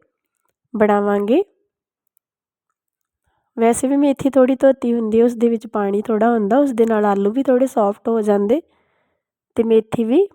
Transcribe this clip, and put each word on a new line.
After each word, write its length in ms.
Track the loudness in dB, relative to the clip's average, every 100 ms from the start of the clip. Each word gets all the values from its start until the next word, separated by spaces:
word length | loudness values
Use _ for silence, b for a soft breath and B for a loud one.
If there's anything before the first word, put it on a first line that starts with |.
| _ _ _ _ _ _ _
ਬਣਾਵਾਂਗੇ। 720 | -2 0 2 0 -2 0 0 -2 _ _ _ _ _ _ _ _ _ _ _ _ _ _ _ _ _ _ _ _ -2
ਵੈਸੇ 300 | 0 0 0
ਵੀ 100 | 0
ਮੇਥੀ 320 | 0 0 0
ਥੋੜ੍ਹੀ 260 | 2 2 2
ਧੋਤੀ 380 | 2 2 -2
ਹੁੰਦੀ 260 | -2 0 2
ਹੈ, 60 | 2
ਉਸ 100 | 2
ਦੇ 140 | -2
ਵਿੱਚ 180 | -2 -6
ਪਾਣੀ 340 | -6 -4 -4
ਥੋੜ੍ਹਾ 280 | -2 0 0
ਹੁੰਦਾ, 280 | 0 0 0
ਉਸ 140 | 0
ਦੇ 140 | 0 0
ਨਾਲ 200 | 0 0
ਆਲੂ 260 | 0 -2
ਵੀ 120 | -2
ਥੋੜ੍ਹੇ 240 | 0 0 0
ਸੌਫਟ 420 | 0 -2 -2 -4
ਹੋ 120 | -4
ਜਾਂਦੇ 400 | 0 0 0 -2 -4 _ _ _ _ _ _ _ _ -6
ਤੇ 60 |
ਮੇਥੀ 400 | 0 0 0 -6
ਵੀ 240 | -2 0 0